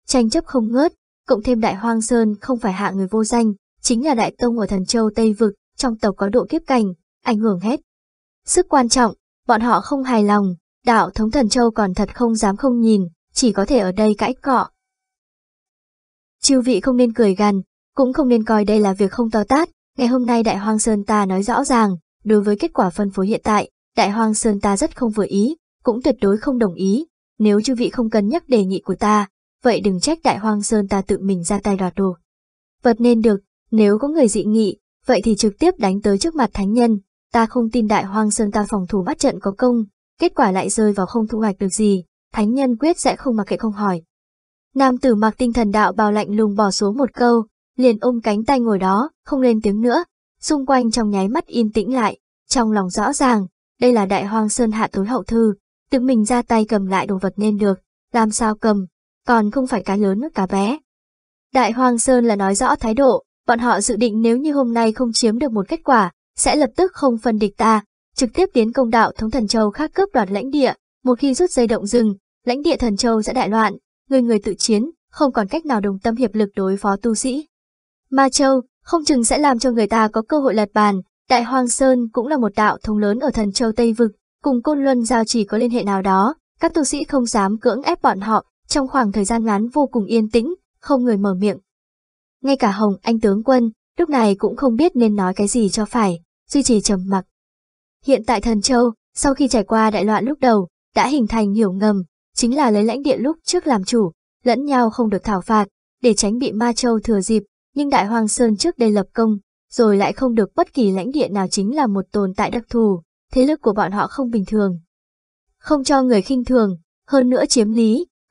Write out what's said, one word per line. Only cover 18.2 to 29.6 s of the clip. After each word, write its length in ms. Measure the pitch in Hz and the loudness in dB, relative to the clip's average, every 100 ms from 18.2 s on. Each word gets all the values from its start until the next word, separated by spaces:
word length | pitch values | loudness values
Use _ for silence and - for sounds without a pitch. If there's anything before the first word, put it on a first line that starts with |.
| 254 | 2
nên 160 | 233 | 2
coi 220 | 220 220 208 | 2 0 2
đây 140 | 214 | 2
là 140 | 202 | 2
việc 180 | 190 196 | 0 -2
không 180 | - 226 | 0 -2
to 140 | 226 | -2
tát, 260 | 208 277 339 _ _ - | 0 0 0 _ _ -4
ngày 100 | 240 | 0
hôm 180 | 262 247 | 0 0
nay 180 | 233 | 0
Đại 140 | 226 196 | 0 -2
Hoang 220 | 208 214 | -2 -2
Sơn 240 | 226 208 | 0 -2
ta 220 | 202 214 196 | 0 0 0
nói 180 | 190 | -2
rõ 200 | 208 240 | -2 -2
ràng, 340 | 277 240 208 175 _ _ | 0 2 2 -2 _ _
đối 180 | 208 214 | 0 2
với 140 | 202 208 | 2 -2
kết 180 | 330 | -2
quả 160 | - 190 | 0 -2
phân 220 | - 202 | -2 -4
phối 160 | 196 190 | -2 -2
hiện 140 | 226 | -2
tại, 260 | - 214 - _ _ - | 0 0 -2 _ _ -2
Đại 120 | 196 | 0
Hoang 240 | 214 220 | 0 0
Sơn 260 | 214 233 202 | 0 0 0
ta 180 | 208 196 | 0 0
rất 200 | 320 - | -2 -2
không 140 | 233 | -4
vừa 140 | 214 185 | -2 -2
ý, 280 | 196 233 320 _ _ | 0 -2 -4 _ _
cũng 180 | - 226 | -4 0
tuyệt 140 | 294 233 | -2 0
đối 160 | 202 214 | 0 0
không 200 | 285 247 | -2 -2
đồng 160 | 208 | -2
ý, 320 | 160 190 226 330 _ _ - | -2 -2 -2 -4 _ _ 0
nếu 220 | 214 208 | 2 2
chư 140 | 220 233 | 0 -2
vị 140 | 240 | -2
không 200 | - 220 | -2 -2
cân 180 | 220 202 | 0 0
nhắc 160 | 339 311 | -2 0
đề 180 | 233 185 | 0 0
nghị 160 | 190 - | -4 -6
của 100 | 185 | -2
ta, 320 | 208 208 202 _ _ _ | 2 2 0 _ _ _